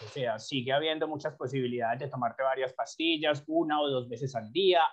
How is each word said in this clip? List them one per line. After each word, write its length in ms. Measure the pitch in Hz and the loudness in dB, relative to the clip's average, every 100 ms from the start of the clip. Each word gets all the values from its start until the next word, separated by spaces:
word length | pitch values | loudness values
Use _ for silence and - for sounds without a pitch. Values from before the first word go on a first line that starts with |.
o 40 | 107 | -12
sea, 300 | 147 120 107 | -4 -2 -4
sigue 360 | - 139 123 | -4 -4 0
habiendo 340 | 139 156 156 156 | 2 2 0 -2
muchas 260 | 147 151 143 | -2 -6 -4
posibilidades 640 | 135 139 123 120 113 123 | -4 -2 0 0 0 -2
de 80 | 143 | -4
tomarte 340 | 131 120 113 | -2 -4 0
varias 300 | 135 131 131 | 0 0 -2
pastillas, 680 | - 117 - 165 160 151 143 151 | -4 -8 -2 0 2 2 0 0
una 320 | 165 160 151 | 0 2 2
o 80 | 147 | 2
dos 220 | 131 120 | 0 -2
veces 260 | 120 139 139 | -6 -6 -4
al 160 | 107 | -4
día. 300 | 143 190 175 156 | 2 6 6 4